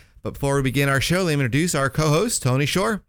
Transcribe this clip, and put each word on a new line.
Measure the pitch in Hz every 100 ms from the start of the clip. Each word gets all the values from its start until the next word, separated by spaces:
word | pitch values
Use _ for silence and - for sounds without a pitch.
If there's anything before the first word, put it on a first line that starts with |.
| - -
But | - -
before | 143 143
we |
begin | 131 127 139
our | 139
show, | 123 175
let | 185 147
me |
introduce | 131 131 175 156
our | 135
co-host, | - 156 151 226 -
Tony | - 131 143
Shore. | 180 214 208